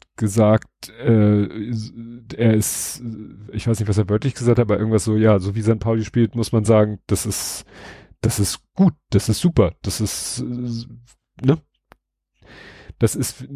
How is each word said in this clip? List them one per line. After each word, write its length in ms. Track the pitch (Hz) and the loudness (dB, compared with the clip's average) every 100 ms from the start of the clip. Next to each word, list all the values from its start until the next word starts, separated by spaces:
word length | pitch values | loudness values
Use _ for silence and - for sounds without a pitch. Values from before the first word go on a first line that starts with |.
| _ - | _ -6
gesagt, 760 | 107 107 107 110 - _ - | -2 4 4 4 0 _ -20
äh, 580 | 113 131 110 104 104 101 107 110 113 107 117 117 120 113 - | -4 2 4 6 4 0 -6 -8 -8 -8 -14 -16 -18 -14 0
er 180 | 117 | 2
ist, 480 | 110 - - - - 120 110 - - 107 | 2 0 -6 -10 -10 -12 -12 -14 -18 -12
ich 140 | 107 117 | -6 -2
weiß 140 | 110 | -2
nicht, 80 | 107 | 0
was 100 | 101 | 0
er 100 | 95 | 0
wörtlich 260 | 107 135 | 0 -2
gesagt 240 | - 120 120 | 0 2 2
hat, 60 | |
aber 140 | 107 104 | 2 0
irgendwas 260 | 110 110 | 2 0
so, 120 | 113 107 | 2 2
ja, 220 | 110 101 | 4 4
so 140 | 95 | 0
wie 60 | 107 | -2
Sankt 200 | 107 113 | 0 0
Pauli 220 | 117 113 | 0 -2
spielt, 300 | 104 120 113 | -2 0 0
muss 180 | 120 110 | 0 -2
man 120 | 113 | 0
sagen, 340 | 101 107 107 101 - | 4 4 4 -2 -4
das 180 | 101 104 | -4 -2
ist, 380 | - - - - - - - - _ | -6 -8 -12 -16 -20 -20 -20 -20 _
das 160 | 113 - | -4 -2
ist 220 | 101 - _ | -4 -4 _
gut, 200 | - 190 - _ | 2 2 2 _
das 180 | 101 - | 0 0
ist 120 | 107 | 0
super, 320 | 175 127 90 - | 2 2 2 -2
das 180 | 98 - | -8 -4
ist, 400 | 107 - - - | -6 -6 -10 -8
äh, 460 | 123 123 123 113 120 - _ _ _ - | -8 -6 -8 -8 -12 -20 _ _ _ -2
ne? 160 | 127 156 _ _ _ _ _ _ _ _ - - - - - - | 0 0 _ _ _ _ _ _ _ _ -20 -20 -20 -20 -20 -2
Das 160 | 113 - | -2 0
ist 260 | 123 - 131 | -6 -8 -16